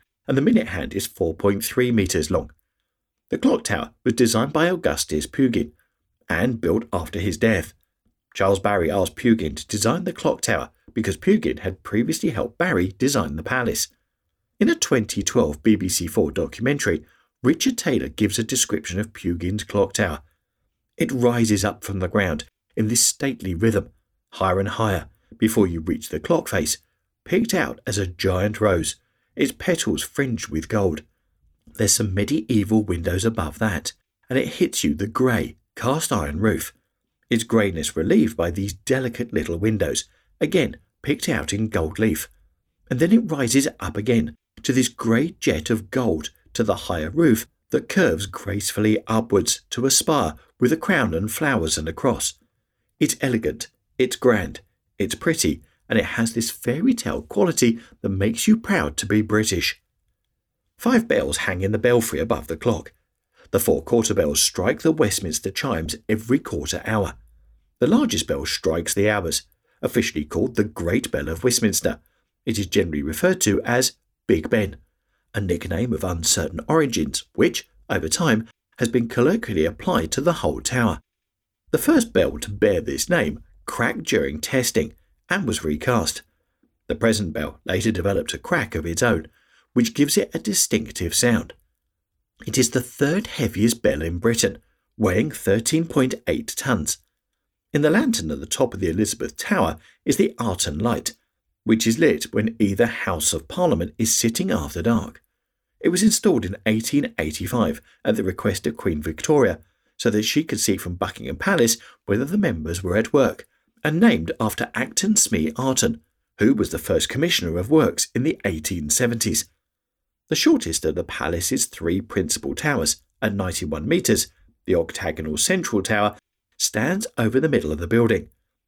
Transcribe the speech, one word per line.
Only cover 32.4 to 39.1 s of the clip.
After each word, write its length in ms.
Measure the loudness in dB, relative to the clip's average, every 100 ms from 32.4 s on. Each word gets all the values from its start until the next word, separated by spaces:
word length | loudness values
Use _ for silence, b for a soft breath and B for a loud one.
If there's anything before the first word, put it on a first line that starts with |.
| 2 0 4 2
windows 420 | 2 -2 -2 0 0
above 340 | -2 -6 -2
that, 340 | -2 -2 -6 -14 _ _ -4
and 100 | -2
it 80 | -2
hits 360 | 0 -2 0
you 100 | -2
the 140 | -2 -4
grey, 500 | 0 2 2 -2 -10 _ -6
cast 380 | -2 -2 0
iron 260 | -2 -2 0
roof, 340 | 0 0 -4 _ _ _ _ _ -2
its 140 | -2
greyness 540 | 2 2 2 0 -4 -2
relieved 400 | 2 4 4 0
by 140 | -2
these 220 | -2 -6
delicate 600 | -6 -2 0 -2